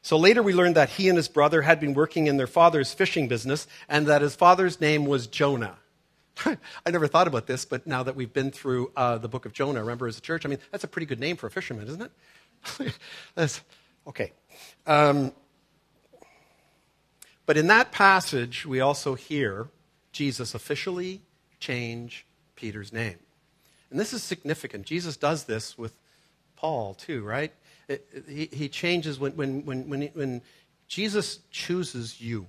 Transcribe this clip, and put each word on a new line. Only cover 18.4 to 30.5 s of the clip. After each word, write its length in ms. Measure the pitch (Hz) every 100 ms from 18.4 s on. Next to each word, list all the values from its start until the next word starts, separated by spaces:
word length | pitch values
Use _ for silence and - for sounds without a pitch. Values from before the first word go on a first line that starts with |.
| 120 120 156
we 140 | 131
also 360 | 131 139 143 127
hear 520 | - 147 120 98 120 _ _ _ _
Jesus 420 | - 143 120 120
officially 680 | 113 - 147 - 180 185 190 _ _ _ _
change 680 | - 123 117 117 120 - _ _ _ _
Peter's 380 | 113 104 101
name. 240 | 113 113 85 _ _ _ _ _ _ _
And 100 | 135
this 140 | 214
is 80 | 240
significant. 640 | - 180 143 156 127 104 95
Jesus 320 | 165 175 143
does 280 | 147 160 -
this 320 | 110 - -
with 160 | 113 _ _ _ _ _ _ _
Paul, 380 | 160 143 104
too, 300 | 98 - 139
right? 280 | 104 123 156 _ _ _ -
It, 180 | - _
it, 120 | 147 -
he, 220 | 143 151
he 180 | 135 143
changes 480 | - 175 175 156 135
when, 140 | 139 156
when, 300 | 139 135 147
when, 240 | 131 131
when, 200 | 139 143
when 280 | 165 139 123 _